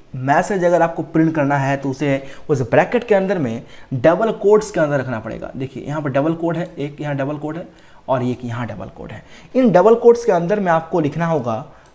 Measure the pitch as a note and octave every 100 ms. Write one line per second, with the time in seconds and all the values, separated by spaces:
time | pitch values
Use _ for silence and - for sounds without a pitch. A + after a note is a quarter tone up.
0 | - C3 C3 D3+ F#3 G3 F3 F3 E3 E3
1 | D#3+ D#3+ D#3+ D#3 C#3 C#3+ C3+ C#3 C#3 C3
2 | D3 C3+ - - - C#3 C3 C3 F3+ A#3+
3 | - G3+ F#3+ G3 B2+ A2+ - - - C3
4 | D#3+ F3+ A3+ A3 G3+ G#3+ G#3+ F3 D3+ C#3+
5 | B2 A2+ G#2+ - - - C3+ A#2+ - D3+
6 | D3 C3+ D#3 E3 E3+ E3 E3+ - C#3+ C#3+
7 | D3 C#3 C3+ D3 D3+ D#3+ - - - -
8 | - C3 B2 A#2+ A#2+ A#2 A2+ A2 G#2+ -
9 | A2+ G#2+ - - - B3 B3 E3+ G#3+ A#3
10 | A#3+ A#3 - F3 E3+ G#3 F#3+ E3 - F3+
11 | D3+ D#3 E3 D#3+ A#2+ A2 - - -